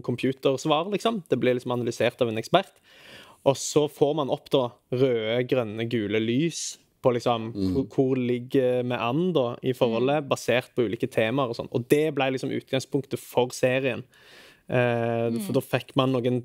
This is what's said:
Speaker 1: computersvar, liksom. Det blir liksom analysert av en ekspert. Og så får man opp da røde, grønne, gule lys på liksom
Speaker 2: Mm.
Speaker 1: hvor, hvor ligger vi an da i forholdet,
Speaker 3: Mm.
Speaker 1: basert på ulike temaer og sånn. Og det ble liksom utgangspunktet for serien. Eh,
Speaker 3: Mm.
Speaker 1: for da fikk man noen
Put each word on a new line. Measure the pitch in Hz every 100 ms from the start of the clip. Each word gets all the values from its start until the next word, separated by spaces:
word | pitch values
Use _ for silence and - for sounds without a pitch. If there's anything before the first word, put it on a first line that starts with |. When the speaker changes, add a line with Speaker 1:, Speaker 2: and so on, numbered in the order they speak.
Speaker 1:
computersvar, | 135 127 135 127 147 135 160 151 180
liksom. | 202 226 226 -
Det | 131
blir | 123 123
liksom | 123
analysert | 123 117 - 117 -
av | 120
en | 110
ekspert. | - 175 - _ _ - - - - - -
Og | 135
så | - 151 147
får | - 143 156
man | 131
opp | 151 -
da | 139 - - _
røde, | 127 131 117 110 120 127
grønne, | 131 110 110 117
gule | 120 101 107
lys | 113 123 165 - - - _ _
på | 131 120
liksom | 123 117 110
Speaker 2:
Mm. | 113 95
Speaker 1:
hvor, | 135 135
hvor | - 131 131
ligger | 123 123 127 139 127 123
vi | 123 120
an | 117 139 185
da | 156 120 123
i | 131
forholdet, | 123 123 113 127 147 139
Speaker 3:
Mm. |
Speaker 1:
basert | - - 120 - -
på |
ulike | 110 104 123
temaer | - 110 135 127
og | 117
sånn. | -
Og | 127 117
det | 147 156
ble | 139 135
liksom | 131 135
utgangspunktet | 117 - 131 - 143 - -
for | - - 127
serien. | - 127 131 135 107 - _ - - - - -
Eh, | 127 123 117 117 117 117
Speaker 3:
Mm. | 117
Speaker 1:
for | 190
da | 131
fikk | - 127 - 143
man | 131
noen | 131 120 123